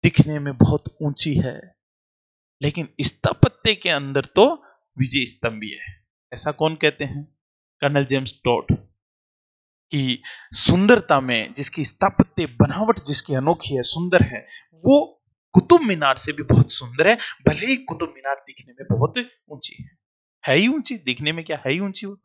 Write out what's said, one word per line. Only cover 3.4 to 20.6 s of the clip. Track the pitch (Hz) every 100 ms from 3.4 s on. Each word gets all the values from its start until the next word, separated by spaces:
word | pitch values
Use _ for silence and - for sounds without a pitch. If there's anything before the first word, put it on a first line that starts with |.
| 262 _ 226 208
के | 180
अंदर | 151 139 139 -
तो | - 233 320 _ _ _ -
विजय | 170 127 120
स्तंभ | - 120 110
ही | 107
है। | 67 - - _ _ _
ऐसा | 120 -
कौन | 147 156 156
कहते | 156 147
हैं? | 143 139 151 _ _ _ _ _
कर्नल | 143 143 135
जेम्स | 135 131 -
टॉड | - 120 - - - _ _ _ _ _ _ _ _ _ _
कि | 147 131 123 - - -
सुंदरता | - - 175 202 240 - 143
में, | 131 120 110
जिसकी | - 143 - 143
स्थापत्य | - 196 - - - 156
बनावट | 117 139 151 220 -
जिसकी | 135 147 - 135
अनोखी | 139 165 - 135
है, |
सुंदर | 120 - 175 175
है, | - 117 - - _
वो | 160 - 277 330 _ _ _ _
कुतुब | 180 - 339
मीनार | 269 175 147 131
से | -
भी | 143
बहुत | 147 123 127
सुंदर | - 123 127 170
है, | 226 - - -
भले | 147 226
ही | 262
कुतुब | - - 165
मीनार | - 135 139
दिखने | _ - -
में | 123 135
बहुत | 151 143 247 240 _ _
ऊंची | 147 - -
है। | - _ _ _ _ _ -
है |
ही | 139